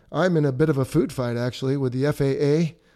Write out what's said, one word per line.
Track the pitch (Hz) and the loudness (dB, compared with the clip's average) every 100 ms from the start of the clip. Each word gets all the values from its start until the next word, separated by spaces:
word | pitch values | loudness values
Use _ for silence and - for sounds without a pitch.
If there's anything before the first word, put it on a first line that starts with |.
| - | -8
I'm | 143 185 165 | 0 2 4
in | |
a | 147 | 2
bit | 127 156 | 2 2
of | 135 | 2
a | |
food | 127 151 254 | 0 0 0
fight, | 135 123 120 | -2 -4 -2
actually, | 127 - 135 139 | -4 -4 -2 -2
with | 131 | -2
the | 127 143 | -2 -2
F | 147 | 0
A | 139 135 | -2 0
A | 143 151 165 - _ | 2 2 0 -6 _